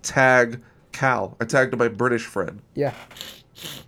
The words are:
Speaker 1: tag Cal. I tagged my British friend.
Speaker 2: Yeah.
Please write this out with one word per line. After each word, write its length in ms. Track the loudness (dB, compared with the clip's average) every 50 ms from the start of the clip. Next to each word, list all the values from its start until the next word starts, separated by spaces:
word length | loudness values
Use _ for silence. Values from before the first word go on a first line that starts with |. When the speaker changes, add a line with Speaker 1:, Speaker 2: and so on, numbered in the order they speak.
| -10
Speaker 1:
tag 580 | -2 2 4 6 6 6 6 4 2 -2 -12 -16 _ _ _ _ -16 -8
Cal. 420 | -2 -2 0 0 -2 -4 -8 -6 -8
I 20 | -6
tagged 320 | 0 2 2 2 2 0
my 120 | 0 0 0
British 340 | 0 -2 -2 0 0 -2 -4
friend. 360 | -6 -6 -6 -6 -6 -8 -16 -20 _ -6
Speaker 2:
Yeah. 200 | -4 -4 -4 -4 -8 -18 -20 -18 -18 -18 -18 -18 -20 _ _ _ -18 -18 -16 -16 -18 -20